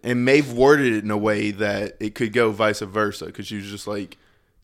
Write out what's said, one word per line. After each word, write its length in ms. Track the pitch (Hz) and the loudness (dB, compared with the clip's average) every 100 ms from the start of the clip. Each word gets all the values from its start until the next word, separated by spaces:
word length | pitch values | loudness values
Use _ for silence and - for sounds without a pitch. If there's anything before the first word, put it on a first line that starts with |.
and 200 | - 123 | -4 0
Maeve 280 | 123 143 135 | 4 4 4
worded 400 | 120 135 147 131 | 4 6 6 4
it 100 | 110 | 0
in 60 | 104 | -2
a 60 | 104 | -2
way 320 | 107 104 104 | 0 0 -2
that 460 | 98 104 101 101 - | -4 -4 -2 -6 -8
it 140 | 107 | -10
could 180 | - 117 | -4 -2
go 180 | 117 113 | 2 0
vice 280 | 104 107 104 | 2 0 0
versa, 500 | 101 104 104 101 117 | -4 -2 -2 -4 -14
'cause 140 | - 101 | -12 -10
she 100 | 107 | -10
was 100 | 101 | -10
just 180 | 101 - | -12 -10
like, 300 | 104 92 - _ _ _ _ | -8 -10 -16 _ _ _ _